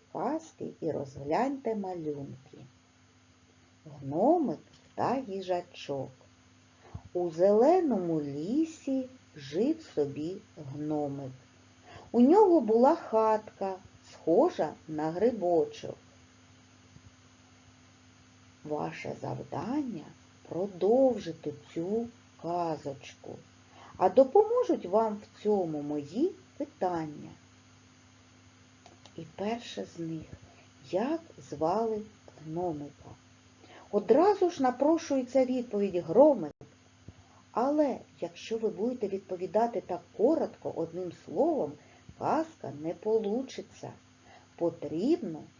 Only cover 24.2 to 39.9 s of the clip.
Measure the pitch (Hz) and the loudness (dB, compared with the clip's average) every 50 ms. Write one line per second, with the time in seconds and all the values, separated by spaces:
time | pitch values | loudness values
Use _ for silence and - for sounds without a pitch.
24.2 | 269 262 - 403 427 427 466 494 494 - 320 220 - - 180 220 226 220 208 208 | 6 8 8 4 6 6 4 2 2 2 0 -2 0 0 2 2 2 0 -2 -6
25.2 | - - - - - 208 208 196 180 165 156 147 143 147 147 147 143 131 156 220 | -10 -16 -14 -6 -2 0 0 2 0 -2 -4 -4 -4 -4 -4 -6 -6 -6 -4 -2
26.2 | 302 381 415 - - - - - 285 - - - 202 185 180 165 160 151 147 151 | -2 -2 -2 -6 -16 -16 -10 -10 -10 -10 -8 -4 -4 -2 -2 -2 -4 -6 -8 -12
27.2 | 151 156 156 - - - - - - _ - - - - _ _ - - _ - | -14 -16 -18 -20 -20 -20 -20 -20 -20 _ -20 -20 -20 -20 _ _ -20 -20 _ -20
28.2 | - - - - - - - - - _ - - - - - - - - - - | -20 -20 -20 -20 -20 -20 -20 -20 -20 _ -20 -20 -20 -20 -20 -20 -20 -20 -16 -16
29.2 | 165 - - - 190 208 226 233 - - - 208 190 190 - - 165 160 160 160 | -16 -14 -10 -8 -6 -4 -4 -6 -8 -10 -10 -10 -10 -10 -10 -10 -8 -8 -8 -10
30.2 | 156 - - - - - - - - - - - - - - 180 220 277 320 320 | -10 -14 -18 -20 -20 -20 -20 -20 -20 -20 -20 -20 -10 -4 -4 -2 -2 -2 -4 -6
31.2 | - - - - - - - 139 151 160 180 214 233 226 220 214 214 - - - | -6 -10 -20 -20 -18 -12 -8 -4 -2 0 0 0 0 -2 -2 -4 -8 -10 -16 -20
32.2 | - - - - 151 156 156 170 180 180 160 147 143 143 139 - - - - - | -20 -20 -20 -18 -14 -10 -8 -6 -4 -4 -6 -6 -10 -12 -16 -18 -20 -20 -20 -20
33.2 | - - - _ _ - _ - - - - - - - - 208 202 - 226 277 | -20 -20 -20 _ _ -20 _ -20 -20 -20 -20 -20 -10 -4 -2 0 4 4 6 6
34.2 | 339 403 415 392 370 349 330 - 269 254 254 - 269 294 330 320 - - 285 269 | 6 6 4 4 2 0 0 2 0 0 2 2 4 4 4 2 2 0 0 0
35.2 | 254 247 - 269 262 254 254 262 240 - - 208 202 196 170 175 170 156 160 214 | 0 2 2 2 2 2 2 -2 -2 -2 -2 0 0 0 0 -2 -2 4 6 8
36.2 | 277 311 285 214 165 147 - - - - - _ _ _ _ _ _ - - - | 8 8 8 4 0 -8 -10 -12 -20 -20 -20 _ _ _ _ _ _ -20 -20 -20
37.2 | - _ - - - _ - - 240 277 294 302 302 277 214 - - - - - | -20 _ -20 -20 -20 _ -4 -2 0 2 2 2 2 2 0 -4 -10 -16 -14 -10
38.2 | - 170 - - - - 220 226 220 208 170 170 202 247 254 247 - 190 196 190 | -10 -10 -10 -10 -10 -6 -4 -2 -2 -2 -2 -2 -2 -2 -2 -2 -4 -4 -4 -4
39.2 | 196 - 185 175 185 180 - 214 233 233 - 185 - - | -6 -6 -8 -6 -4 -2 0 2 2 2 0 -4 -6 -6